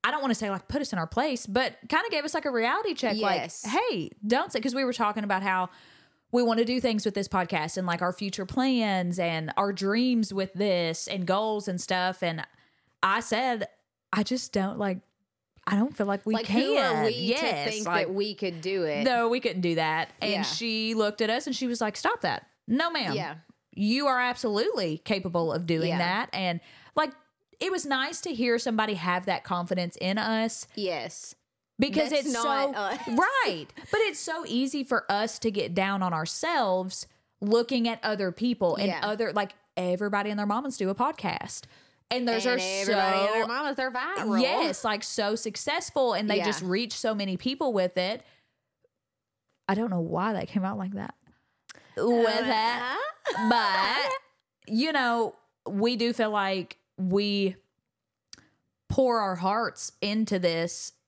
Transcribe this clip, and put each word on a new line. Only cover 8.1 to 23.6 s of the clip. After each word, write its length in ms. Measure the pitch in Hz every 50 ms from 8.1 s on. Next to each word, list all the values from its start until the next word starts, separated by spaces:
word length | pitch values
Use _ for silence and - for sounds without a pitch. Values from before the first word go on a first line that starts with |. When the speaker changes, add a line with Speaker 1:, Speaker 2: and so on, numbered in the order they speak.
Speaker 1:
future 320 | 180 - 208 196 190 - 190
plans 760 | 180 - 262 254 269 262 240 220 208 196 185 180 175 175 180
and 320 | 175 170 165 160 160 156 -
our 160 | - 202 202
dreams 600 | 196 190 196 196 202 226 247 254 247 226 214 202 196
with 180 | 196 190 190 -
this 520 | 180 202 208 185 175 170 165 160 - -
and 200 | - - 190 180
goals 420 | 170 185 196 220 220 214 208 196 208
and 120 | 185 180
stuff. 400 | - - 185 180 180 185 185 - -
And 200 | 170 165 160 - - _ _ _ _ _ _ _ _ _ _ -
I 160 | 190 196 226
said, 480 | 233 - 226 220 262 262 240 220 - - - _ _ _ _ _ _ _
"I 120 | - 208 208
just 280 | - 254 254 - -
don't, 240 | - 202 190 196 - -
like, 200 | 208 196 185 190 _ _ _ _ _ _ _ _ _ _ _ - _
I 100 | - 208
don't 200 | 202 226 285 302
feel 100 | - 208
like 200 | 202 196 202 -
we 80 | 214 220
Speaker 2:
Like, 120 | 226 226
Speaker 1:
can." 140 | - 196 240
Speaker 2:
who 160 | 262 277 285
are 280 | 285 269 262 233 - -
we 80 | 220
Speaker 1:
Yes, 520 | - - 185 196 240 302 330 285 185 147 143
Speaker 2:
to 60 | 220
think 160 | 214 214 214
Speaker 1:
like, 200 | 170 175 170 170 165
Speaker 2:
that 40 |
we 220 | 190 196 202 214 196
could 260 | - 202 185 170 165
do 220 | 160 185 196 190 175
it? 200 | 156 147 143 220
Speaker 1:
no, 240 | 262 247 233 233 226
we 120 | 240 254
couldn't 220 | 247 233 165 185
do 140 | 180 170 165
that. 340 | 165 160 156 156 160 160 - - -
And 100 | - 214
Speaker 2:
Yeah. 120 | 208 190
Speaker 1:
she 500 | - - - - 233 233 220 220 220 220 226
looked 280 | 220 214 208 208 -
at 80 | 226 214
us 160 | 226 254 302
and 100 | 302 254
she 100 | - 269
was 140 | 247 240 226
like, 160 | 233 214 202
"Stop 240 | - - 330 480 466
that. 240 | - - 123 - - _ _ _ _ -
No, 220 | 220 277 320 339
ma'am. 240 | 339 302 233 175 -
Speaker 2:
Yeah. 220 | 208 180 151 151 165 - _ - _